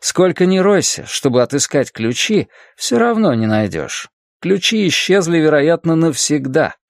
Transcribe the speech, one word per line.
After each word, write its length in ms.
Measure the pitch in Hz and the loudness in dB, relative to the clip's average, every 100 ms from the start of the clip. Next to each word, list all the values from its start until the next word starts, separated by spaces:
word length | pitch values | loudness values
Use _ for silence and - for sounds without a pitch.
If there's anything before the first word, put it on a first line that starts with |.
Сколько 440 | - - 185 185 | -6 0 0 2
ни 140 | 185 190 | 0 2
ройся, 480 | 190 196 131 - - | 2 2 0 -6 -8
чтобы 340 | - 135 123 | -4 0 2
отыскать 520 | 120 139 - 147 123 | 0 -2 -2 -2 -2
ключи, 560 | - 113 120 - 208 - - - _ | -4 -4 -2 0 0 -2 -10 -20 _
всё 220 | - 233 | -4 0
равно 340 | 233 226 208 | 0 2 2
не 140 | 113 110 | 2 2
найдёшь. 600 | 107 104 82 67 - - _ _ _ | 0 0 -4 -8 -10 -14 _ _ _
Ключи 440 | 170 196 - 220 190 | -2 -2 0 0 0
исчезли, 500 | - - 196 170 170 | -2 0 0 2 2
вероятно, 560 | 156 151 151 165 165 | 4 4 2 0 0
навсегда, 800 | 160 165 131 - 151 131 143 123 - _ | 2 2 0 -2 -2 0 -2 -2 -4 _